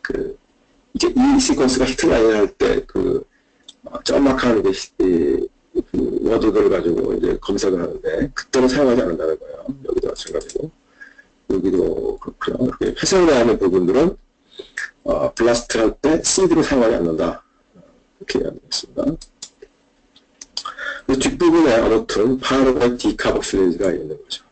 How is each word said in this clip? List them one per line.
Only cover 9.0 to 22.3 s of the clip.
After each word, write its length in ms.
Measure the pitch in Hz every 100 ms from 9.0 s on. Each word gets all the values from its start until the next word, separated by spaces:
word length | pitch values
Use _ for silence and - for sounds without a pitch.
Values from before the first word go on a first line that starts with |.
않는다는 360 | 101 80 80 78
거예요. 280 | - - - 139 131
여기도 200 | - -
마찬가지고 640 | - - - - - 160 _ _ _ - _ _ _ _
여기도 680 | 95 92 90 85 80 55 -
그렇고요. 540 | - - - - 127 -
이렇게 200 | - -
회색으로 340 | 165 190 170
하는 240 | 135 117 104
부분들은, 580 | 98 92 87 110 165 - _ _ _ - - - - _
어, 280 | - - 65
블라스트 440 | - 117 117 - 117
할 160 | 110 -
때 220 | 143 160
시드로 400 | - - 185 160
사용하지 340 | 143 139 113 120
않는다. 480 | 85 80 85 - _ _ _ _ _ _ _ _
이렇게 220 | - -
해야 100 | -
되겠습니다. 540 | - _ - - - - - - _ - _ - _ _ _ _ _ _ _ - - - - - - -
그 120 | 131
뒷부분에 560 | - 139 175 165 156
아무튼 640 | 117 113 110 - - 113